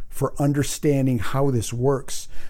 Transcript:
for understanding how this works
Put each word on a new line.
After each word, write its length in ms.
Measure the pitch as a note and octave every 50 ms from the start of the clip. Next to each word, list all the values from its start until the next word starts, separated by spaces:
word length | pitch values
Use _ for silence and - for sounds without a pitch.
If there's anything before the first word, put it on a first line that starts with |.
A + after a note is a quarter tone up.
| - -
for 260 | - - C#3 B2+ - -
understanding 760 | C#3+ D3 D3 C#3+ C3+ - - - - D3+ C#3+ C#3 C3 C3 B2+ A#2
how 320 | - - - C3+ C#3 C#3+
this 220 | B2+ A#2 G2+ - A#2
works 540 | A#2+ B2 C#3 C#3 B2 A#2+ - - - - - - - - -